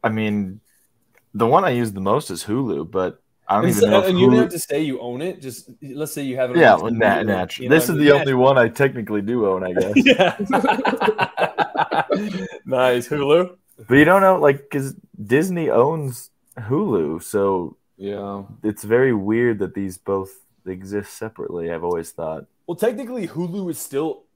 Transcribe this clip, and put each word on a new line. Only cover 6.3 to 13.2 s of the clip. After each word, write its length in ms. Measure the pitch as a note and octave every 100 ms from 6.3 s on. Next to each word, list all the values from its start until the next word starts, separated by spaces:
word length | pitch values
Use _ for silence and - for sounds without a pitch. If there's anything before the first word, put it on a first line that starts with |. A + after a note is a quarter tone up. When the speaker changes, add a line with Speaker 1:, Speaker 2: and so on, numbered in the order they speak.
| C3
Speaker 2:
have 140 | B2+
it 80 | B2
on 20 |
Speaker 1:
Yeah, 160 | C#3 F#2+
Speaker 2:
your 60 |
Speaker 1:
well, 80 | A2+
Speaker 2:
T 40 | A#2
V 40 |
Speaker 1:
nat-, 220 | A2 G2
Speaker 2:
or, 40 | G#2+
Speaker 1:
natu-, 340 | F#2+ F2+ -
Speaker 2:
you 100 | B2+
know 60 | D#3
Speaker 1:
this 120 | D#3+
Speaker 2:
what 20 |
I 40 |
Speaker 1:
is 40 | D#3
Speaker 2:
mean? 80 | D3
Speaker 1:
the 60 |
only 200 | C#3+ C3+
Speaker 2:
Natu- 40 | B2+
Speaker 1:
one 200 | C3 C3+
I 100 | A2+
technically 540 | - C#3 C3 G#2+ G#2+
do 260 | G2+ B2 G#2
own, 160 | F#2
I 100 | F#2
guess. 200 | F2+ F#2 G#2
Speaker 2:
<laughs> 0 |
Yeah. 400 | - - F3+ -
<laughs> 1600 | G3+ C4+ B3+ - G#3+ A3+ G#3+ G#3+ F#3+ - - - - - - - - F#3+ G#3 F3+ F#3 - -
Nice. 420 | B2+ B2+ B2 A#2+
Hulu? 480 | D3+